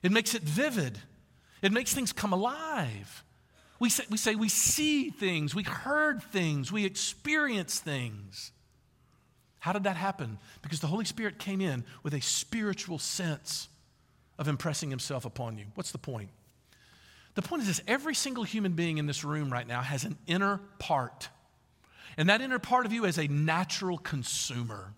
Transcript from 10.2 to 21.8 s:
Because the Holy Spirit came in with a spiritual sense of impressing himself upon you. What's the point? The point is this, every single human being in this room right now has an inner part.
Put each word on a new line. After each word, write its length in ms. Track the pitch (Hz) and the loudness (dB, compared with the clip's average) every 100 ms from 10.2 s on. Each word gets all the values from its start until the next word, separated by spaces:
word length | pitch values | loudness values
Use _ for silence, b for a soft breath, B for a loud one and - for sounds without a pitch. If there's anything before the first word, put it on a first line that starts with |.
| 123 104 B B | -6 -6 B B
Because 180 | 147 156 | -8 -2
the 80 | 147 | 0
Holy 180 | 196 220 | 0 -2
Spirit 340 | - 214 208 | -2 -4 -4
came 220 | - 190 | -4 0
in 220 | 190 127 120 B | 0 0 -4 B
with 100 | 147 | -4
a 80 | 143 | -2
spiritual 760 | - - - 226 214 185 180 160 | 0 -2 -2 -2 -2 -2 -4 -6
sense 720 | - - 175 147 - - - - _ _ _ _ _ - | -4 -2 -2 -4 -6 -8 -8 -16 _ _ _ _ _ -4
of 80 | 143 | 0
impressing 420 | 143 170 143 151 | 0 0 -2 -2
himself 360 | 131 - 135 117 | -4 -4 -4 -4
upon 320 | - 117 110 | -6 -6 -6
you. 80 | 101 - | -10 -8
What's 160 | 180 | -8
the 80 | - | -6
point? 300 | - 117 98 - _ _ _ B B B B B B - | -8 -8 -8 -14 _ _ _ B B B B B B -4
The 60 | |
point 200 | - 339 | -2 0
is 60 | 208 | 2
this, 140 | 175 - | 0 2
every 280 | 262 302 285 | 0 2 0
single 280 | 277 247 | 0 -2
human 300 | 208 220 196 | -2 0 0
being 240 | 165 170 156 | 2 0 0
in 80 | 147 | 0
this 180 | 143 | -2
room 280 | 147 151 143 | -2 -2 0
right 140 | 123 117 | -2 -2
now 140 | 120 | -4
has 220 | 131 139 | -2 -2
an 140 | 214 - - | -4 -8 -2
inner 320 | 170 196 196 196 - | 2 2 0 -6 -12
part. 500 | - 147 120 - - - _ _ _ _ | 0 0 0 -6 -16 -16 _ _ _ _